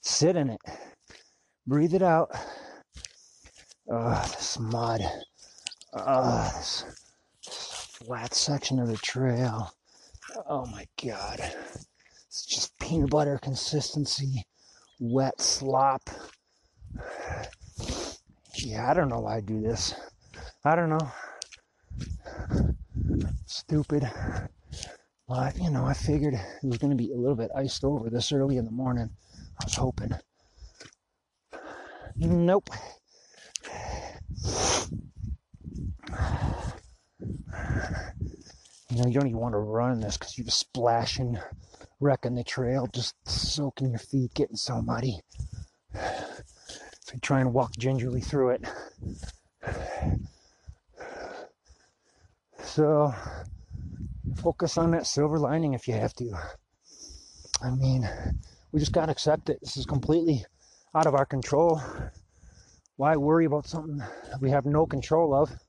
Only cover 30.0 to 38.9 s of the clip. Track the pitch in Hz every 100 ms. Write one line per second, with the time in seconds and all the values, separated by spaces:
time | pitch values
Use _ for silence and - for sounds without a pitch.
30 | - - - _ _ _ - _ - _
31 | _ _ _ _ _ - - - - -
32 | - - 165 175 170 190 - - - -
33 | _ _ _ - - - - - - -
34 | - - - - - - - - - -
35 | - - - - _ - - - - -
36 | - - - - - - - - - _
37 | _ _ - - - - - - - -
38 | - - - - - - - - _